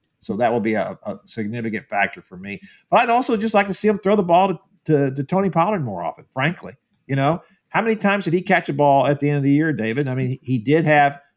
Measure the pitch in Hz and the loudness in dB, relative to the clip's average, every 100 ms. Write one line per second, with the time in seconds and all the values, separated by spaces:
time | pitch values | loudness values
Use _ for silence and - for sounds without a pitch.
0 | _ _ - 101 120 120 107 107 95 92 | _ _ -8 -2 0 0 0 -2 -4 -8
1 | - 98 - - 104 120 113 104 - 104 | -12 -12 -12 -8 -8 -6 -6 -8 -6 -2
2 | 98 - - 90 95 101 - - - 196 | -2 -4 -20 -16 -12 -14 -14 -20 0 2
3 | 240 240 254 226 220 208 202 185 214 208 | 2 0 0 -2 0 0 0 0 0 0
4 | 190 208 180 175 196 175 _ _ - 151 | 2 0 4 4 4 -2 _ _ 0 2
5 | 139 135 139 185 196 165 175 214 131 92 | 2 -2 -2 0 0 0 0 0 -4 -6
6 | 85 - - 131 143 185 87 - _ _ | -6 -8 -12 -4 -4 -4 -12 -18 _ _
7 | - 139 139 175 - _ _ 170 226 220 | -6 0 0 0 -6 _ _ -2 0 0
8 | 202 202 185 170 180 180 - 143 147 139 | 0 0 0 -2 2 0 0 0 4 4
9 | 131 147 147 147 139 143 160 131 110 117 | 4 2 0 0 2 2 2 0 -2 -2
10 | 143 127 127 131 - 127 107 156 156 151 | -2 -2 -4 -6 -4 -4 2 2 4 4
11 | 143 139 _ | 4 0 _